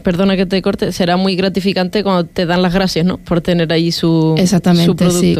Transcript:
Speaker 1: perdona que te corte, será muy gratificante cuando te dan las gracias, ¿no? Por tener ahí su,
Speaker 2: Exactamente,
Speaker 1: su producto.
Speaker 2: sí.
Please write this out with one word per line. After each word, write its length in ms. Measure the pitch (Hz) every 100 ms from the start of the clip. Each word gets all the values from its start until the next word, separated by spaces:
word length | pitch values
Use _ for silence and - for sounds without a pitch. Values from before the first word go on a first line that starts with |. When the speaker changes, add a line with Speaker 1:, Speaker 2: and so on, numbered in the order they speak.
Speaker 1:
perdona 340 | - 175 196 185
que 80 | 185
te 160 | 190
corte, 320 | 190 202 208
será 240 | 185 175 180
muy 180 | 190 180
gratificante 680 | 190 185 190 185 180 214
cuando 220 | 202 185
te 220 | 165 - 175
dan 160 | 175
las 120 | 185
gracias, 320 | 180 190 - 180
¿no? 120 | 180
Por 240 | - 170
tener 320 | - 175 160
ahí 180 | 165 170
su, 440 | 165 170 165 160 160
Speaker 2:
Exactamente, 480 | 180 180 180 175 170
Speaker 1:
su 100 | 165
producto. 240 | 175 175
Speaker 2:
sí. 160 | 175 165